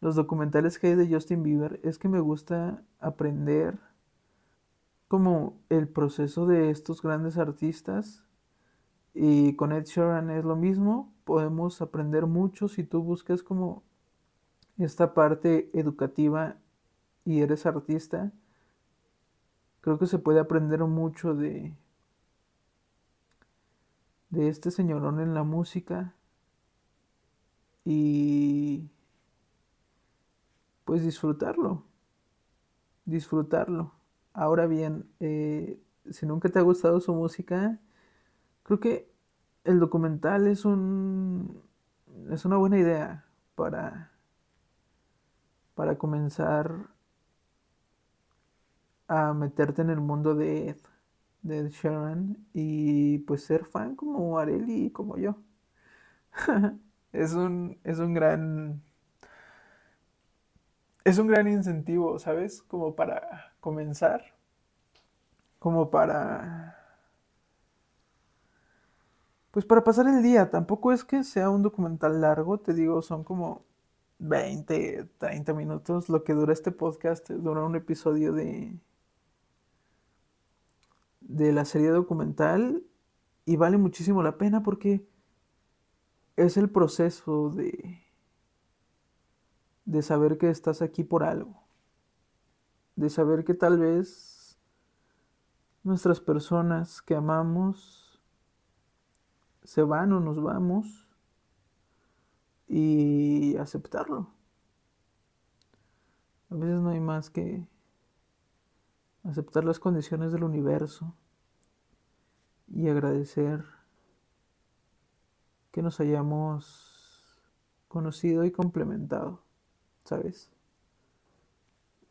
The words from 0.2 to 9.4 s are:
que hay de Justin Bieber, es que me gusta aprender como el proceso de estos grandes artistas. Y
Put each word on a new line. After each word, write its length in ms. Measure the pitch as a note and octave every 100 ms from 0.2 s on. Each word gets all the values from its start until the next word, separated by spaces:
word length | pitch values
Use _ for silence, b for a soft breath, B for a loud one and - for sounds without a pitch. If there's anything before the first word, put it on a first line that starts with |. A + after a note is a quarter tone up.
| D3+ D#3 D3+ D3 E3 E3+
que 80 | F3+
hay 80 | F3
de 120 | F3
Justin 360 | D#3+ D#3+ F3
Bieber, 360 | D3+ D3 D3+ D3
es 140 | D#3+ D#3+
que 120 | F#3+
me 100 | F#3
gusta 640 | D3+ D3+ - E3+ E3+ - - -
aprender 800 | D#3+ D3+ D3 D3 D3 D3+ E3 G3 _ _ _ _ _ _ _ _ _ _ _ _ -
como 540 | F#3+ F#3 E3 C#3+ - -
el 180 | D#3+ D#3
proceso 580 | D#3 C#3+ C#3+ D3 E3+ F3
de 240 | E3+ D#3
estos 300 | D3+ - E3
grandes 360 | D#3+ D#3 E3 E3
artistas. 840 | D3+ D3 D#3 D#3+ - G3 G#3+ - _ _ _ _ _ _ _ _ _
Y 420 | - D3+ D3